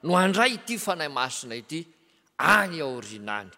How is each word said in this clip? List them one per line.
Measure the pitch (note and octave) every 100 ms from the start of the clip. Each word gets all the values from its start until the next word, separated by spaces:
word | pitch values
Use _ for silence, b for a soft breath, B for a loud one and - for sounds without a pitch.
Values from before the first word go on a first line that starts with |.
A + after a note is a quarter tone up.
no | D#3 F3+
handray | F#3 G3 B3+ A#3
ity | - A#3
fanahy | - F3+ D3+
masina | C3+ B2+ - B2+ A#2
ity | A2+ D#3+ E3+ b b b b -
any | D3 G#3 G3 E3
aorianany. | C#3 B2 G#2+ G#2+ G#2 G#2 F#2+